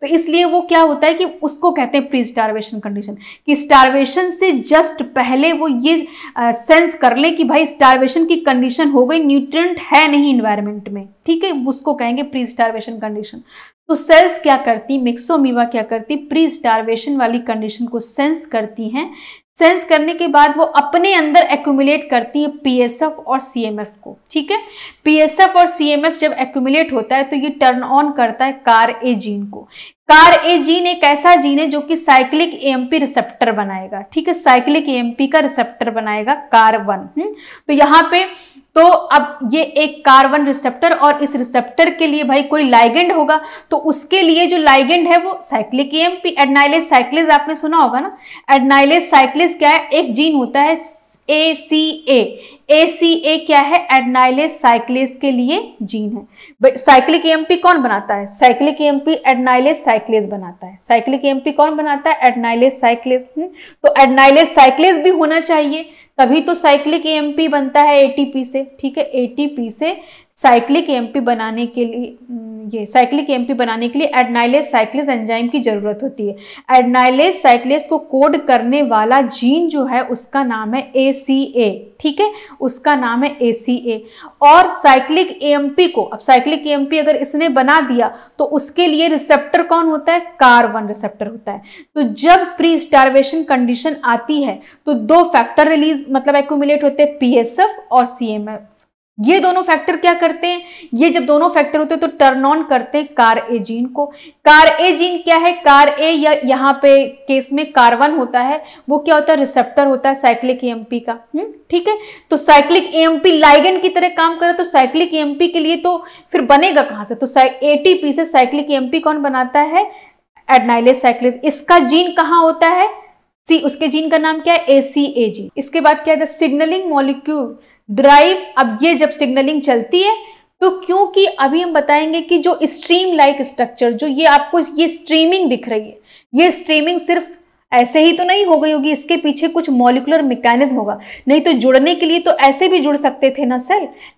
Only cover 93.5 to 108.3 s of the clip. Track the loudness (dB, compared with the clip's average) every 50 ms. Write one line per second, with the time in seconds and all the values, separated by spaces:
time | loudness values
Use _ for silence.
93.5 | -2 0 0 -2 -2 -4 -4 -6 -6 -4 -2 -2 -2 -2 -2 -4 -4 -2 -4 -4
94.5 | -6 -8 -14 _ _ _ _ -4 -4 -2 0 2 4 4 4 4 2 0 0 2
95.5 | 2 2 2 4 2 2 2 0 -2 -4 -4 -4 -4 -2 0 0 0 0 0 -2
96.5 | -2 -2 0 0 0 0 0 0 0 2 0 0 0 -2 0 0 2 2 0 0
97.5 | -2 0 0 -2 -2 -6 -6 -2 0 2 2 0 -2 -8 -8 -8 -6 -8 -8 -10
98.5 | -12 -14 -18 _ _ _ _ _ _ _ _ _ _ -4 0 0 0 2 2 0
99.5 | 0 0 0 0 -2 -2 -2 -4 -4 -2 0 0 0 2 0 -2 -2 -4 -4 -6
100.5 | -6 -6 -10 -14 -20 -20 -14 -8 -2 0 0 0 0 0 0 0 0 2 2 0
101.5 | 0 0 -2 0 -2 -4 -2 -2 -4 -4 -4 -4 0 2 2 2 2 2 0 0
102.5 | 0 0 -2 -2 -2 -2 -2 -4 -6 -6 -6 -4 -2 0 2 2 2 0 -2 -4
103.5 | -6 -6 -6 -6 -8 -8 -8 -6 -6 -6 -8 -8 -8 -14 -20 -20 -16 _ 4 6
104.5 | 6 8 6 6 4 2 2 0 2 0 -2 -4 -4 -2 0 0 2 2 2 0
105.5 | 0 0 2 4 6 6 6 4 2 0 0 0 0 2 2 2 0 0 0 0
106.5 | 0 2 2 0 2 2 4 4 4 4 4 0 -6 -10 -6 -4 -2 -2 -2 -4
107.5 | -4 -4 -4 -2 2 2 4 4 4 2 0 0 0 -2 -4 -2